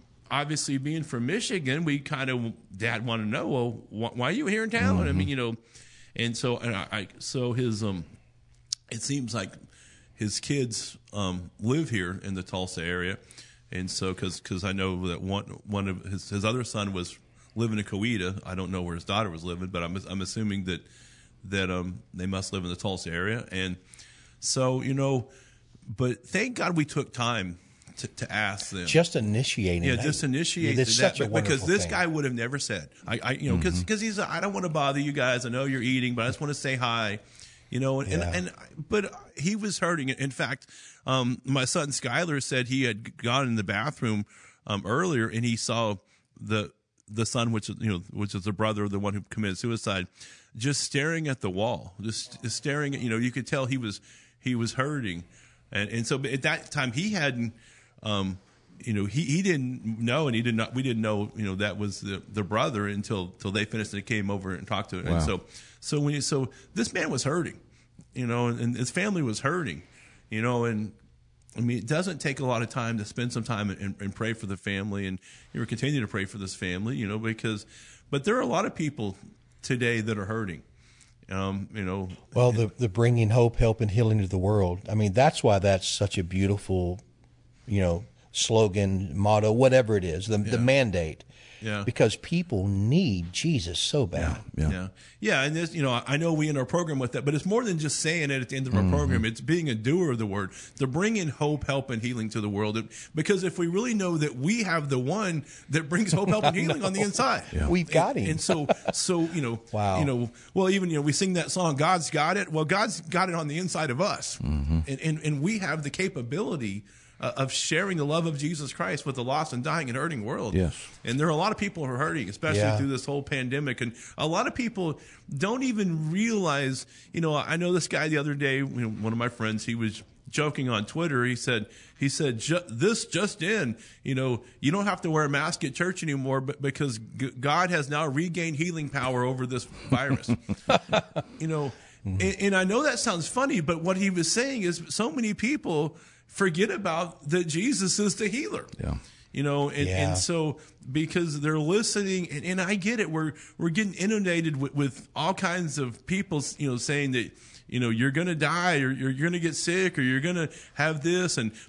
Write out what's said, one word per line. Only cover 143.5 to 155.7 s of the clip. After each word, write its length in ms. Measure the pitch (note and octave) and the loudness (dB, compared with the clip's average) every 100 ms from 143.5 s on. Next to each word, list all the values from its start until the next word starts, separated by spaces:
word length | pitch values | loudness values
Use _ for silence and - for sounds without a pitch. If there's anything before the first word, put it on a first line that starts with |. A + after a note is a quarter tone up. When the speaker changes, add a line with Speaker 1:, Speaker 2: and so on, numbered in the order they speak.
| A3 | 2
Speaker 1:
but 220 | D3+ E3 | 2 0
what 160 | E3+ F#3 | 2 2
he 140 | G3 | 2
was 200 | F3 D#3+ | 2 2
saying 300 | A3+ C#4 B3+ | 2 0 0
is 200 | F3 E3 E3 | -2 -2 -4
so 220 | - B3 | -2 0
many 220 | D4 G#3+ | 0 -2
people 640 | - A#3 D4 - D3+ D3+ - - - - | 0 0 0 0 2 0 -2 -20 -20 -10
forget 420 | - G3 D#3+ G#3+ | 0 2 4 2
about 580 | G#3 F#3 D#3+ E3+ - C#3+ | 0 -2 -2 -4 -6 0
that 160 | F3+ E3 | 0 2
Jesus 520 | D#3+ B3+ G3 F#3+ - | 0 0 2 0 2
is 160 | G#3 | 0
the 120 | - G#3 | 0 -2
healer. 380 | A#3+ G#4 - - - | -2 -4 -6 -10 -6
Speaker 2:
Yeah. 160 | - - - - - | -4 -4 -8 -20 -10
Speaker 1:
You 100 | C3+ | -2
know, 260 | C#3+ C#3+ C#3+ | 0 0 0
and, 180 | C#3+ C#3+ | 0 0
Speaker 3:
Yeah. 220 | F#2+ F#2+ | 2 2
Speaker 1:
and 80 | - | 0
so 400 | - E3 D#3 - - - B2+ | 0 0 -2 -4 -12 -18 -4
because 500 | D3+ D#3+ F3+ E3+ C#3+ | -2 0 0 0 0
they're 180 | D3+ D#3 | 0 2
listening, 680 | D3+ G#3 A3 G#3 G3 F#3 F3 | 2 2 2 0 0 0 -2
and, 120 | D#3 | -6
and 160 | F3 F#3 | -4 -2
I 140 | F3+ | 0
get 240 | G#3 G3+ A#3 | 0 0 0
it, 120 | D#3+ | 0
we're, 220 | D#3+ D#3 - - - | 0 -2 -4 -14 -4
we're 120 | E3+ | 0
getting 240 | D#3+ G3+ | 0 0
inundated 640 | - G3 G#3+ F#3 E3+ D#3+ C3+ | 0 0 2 2 2 2 0
with, 160 | C#3 | -2
with 340 | C#3+ C#3 - - | 0 0 -2 -10
all 180 | - D#3+ | -2 -2
kinds 440 | F#3 F#3 F3+ D#3+ | 0 0 0 -2